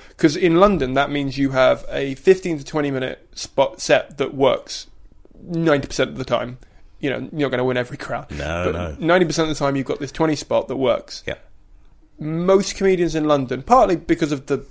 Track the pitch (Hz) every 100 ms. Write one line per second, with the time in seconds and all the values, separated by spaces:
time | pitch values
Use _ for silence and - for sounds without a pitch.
0 | - - 160 147 180 165 208 180 127 135
1 | 143 147 139 127 139 131 127 123 - 139
2 | 139 131 - 185 185 156 139 156 143 131
3 | 131 - _ - - - 135 - - 139
4 | - - 139 139 131 113 - - - -
5 | - - - - - 165 165 143 127 -
6 | 127 120 131 120 120 127 - - - -
7 | 139 123 131 156 139 123 127 127 123 131
8 | - 120 - 73 73 85 90 82 85 73
9 | 160 180 170 156 160 147 139 139 131 -
10 | 135 - 160 143 - 117 - 131 127 110
11 | - - - - - - - - - -
12 | - - 151 160 180 196 196 - 196 180
13 | 170 160 151 147 123 127 135 254 202 165
14 | - 165 156 143 - 139 -